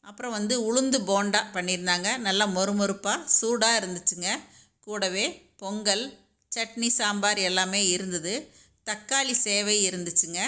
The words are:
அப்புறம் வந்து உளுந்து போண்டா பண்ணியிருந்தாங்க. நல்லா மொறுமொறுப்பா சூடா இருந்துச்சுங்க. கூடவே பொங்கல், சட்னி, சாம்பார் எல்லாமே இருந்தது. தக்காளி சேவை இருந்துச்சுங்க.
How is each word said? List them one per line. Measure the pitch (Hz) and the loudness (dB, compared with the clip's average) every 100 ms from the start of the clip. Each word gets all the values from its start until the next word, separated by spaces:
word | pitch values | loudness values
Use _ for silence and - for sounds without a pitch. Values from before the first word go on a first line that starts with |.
அப்புறம் | - 208 247 | -20 -12 -6
வந்து | 214 208 247 | -4 0 0
உளுந்து | 220 247 262 262 | 2 0 2 0
போண்டா | 190 196 202 208 208 | 2 2 2 0 -2
பண்ணியிருந்தாங்க. | 185 180 180 180 175 190 254 | -6 -4 -2 0 0 0 -2
நல்லா | 208 190 208 | -2 0 2
மொறுமொறுப்பா | 185 196 202 202 196 202 269 311 | 2 0 0 0 -2 -4 -4 2
சூடா | - 226 240 226 | 2 2 2 4
இருந்துச்சுங்க. | 233 185 180 - 175 180 254 - - _ _ | 2 0 -2 -2 -2 -4 -6 -8 -20 _ _
கூடவே | - 208 190 185 277 - _ _ | -10 -4 -2 -2 -4 -6 _ _
பொங்கல், | 190 214 208 196 269 - _ _ _ | -10 -4 -2 -2 -4 -14 _ _ _
சட்னி, | 233 226 233 233 | -6 -6 -2 2
சாம்பார் | 226 208 208 202 202 | 4 2 0 0 2
எல்லாமே | 185 185 185 196 196 | 0 0 0 2 2
இருந்தது. | 180 190 175 165 240 311 - _ _ - | 2 -2 -6 -4 -8 -10 -20 _ _ -8
தக்காளி | 208 - 269 262 233 | -8 -2 0 2 2
சேவை | 208 202 208 208 | 4 2 2 2
இருந்துச்சுங்க. | 190 180 175 170 160 170 | 2 0 0 0 0 -4